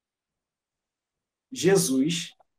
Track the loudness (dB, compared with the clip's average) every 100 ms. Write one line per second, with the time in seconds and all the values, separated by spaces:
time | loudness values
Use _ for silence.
0 | _ _ _ _ _ _ _ _ _ _
1 | _ _ _ _ _ -4 2 2 2 0
2 | 0 -2 -8 -18 _